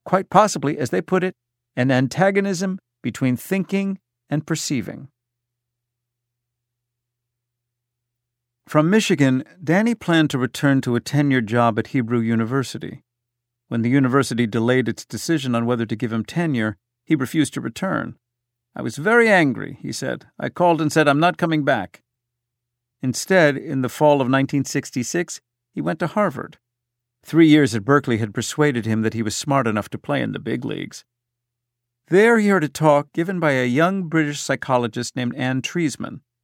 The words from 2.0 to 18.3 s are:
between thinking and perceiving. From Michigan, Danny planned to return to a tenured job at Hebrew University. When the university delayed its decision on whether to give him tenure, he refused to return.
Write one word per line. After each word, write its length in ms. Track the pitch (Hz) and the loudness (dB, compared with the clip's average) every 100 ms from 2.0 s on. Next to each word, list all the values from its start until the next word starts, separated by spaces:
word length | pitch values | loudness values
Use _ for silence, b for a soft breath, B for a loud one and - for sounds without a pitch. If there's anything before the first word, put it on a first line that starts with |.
| 131 - 190 202 196 175 196 190 _ _ | 2 2 2 2 0 -2 -4 -6 _ _
between 340 | 123 - 131 123 | -8 -2 -2 -2
thinking 640 | - 190 170 196 196 190 _ _ - | -2 -4 -2 -2 -4 -6 _ _ -6
and 160 | 147 - | -6 -4
perceiving. 640 | 160 - 135 - - 135 _ _ _ _ _ _ _ _ _ _ _ _ _ _ _ _ _ _ _ _ _ _ _ _ _ _ _ _ _ _ _ _ _ _ _ - | -6 -4 -6 -6 -12 -16 _ _ _ _ _ _ _ _ _ _ _ _ _ _ _ _ _ _ _ _ _ _ _ _ _ _ _ _ _ _ _ _ _ _ _ -2
From 240 | 151 156 | 2 4
Michigan, 540 | 220 - 151 135 131 - - | 4 2 4 4 2 -2 -10
Danny 320 | 135 185 226 | 0 2 2
planned 360 | 226 - 165 151 | -2 2 2 2
to 80 | 135 | 0
return 420 | 127 - 143 135 | -4 0 2 2
to 120 | 127 | 2
a 60 | 120 | -2
tenured 460 | - 143 143 131 104 | 0 0 2 2 2
job 320 | 120 117 110 | 2 2 2
at 100 | 110 | -2
Hebrew 320 | 139 113 120 | -2 0 0
University. 800 | 113 113 113 135 123 - - 139 _ _ _ _ _ _ - | 0 0 0 -2 -4 -8 -12 -14 _ _ _ _ _ _ -8
When 140 | 120 | -2
the 80 | 113 | 0
university 560 | 139 127 139 127 117 117 | 2 4 2 2 0 -2
delayed 420 | 113 113 127 120 | 0 2 2 0
its 160 | - | -4
decision 500 | - - - 165 135 | -8 -10 -4 -2 -2
on 120 | 117 117 | -2 -2
whether 200 | 123 110 | -2 -4
to 100 | 113 | -4
give 160 | 120 | -4
him 120 | 113 | -4
tenure, 520 | 107 165 170 127 107 101 _ _ | -6 -4 -2 -2 -2 -6 _ _
he 100 | - | -2
refused 400 | 156 131 160 139 | -2 -2 -2 -2
to 60 | 135 | -2
return. 580 | 120 117 190 123 - - _ | -8 -6 -4 -4 -6 -12 _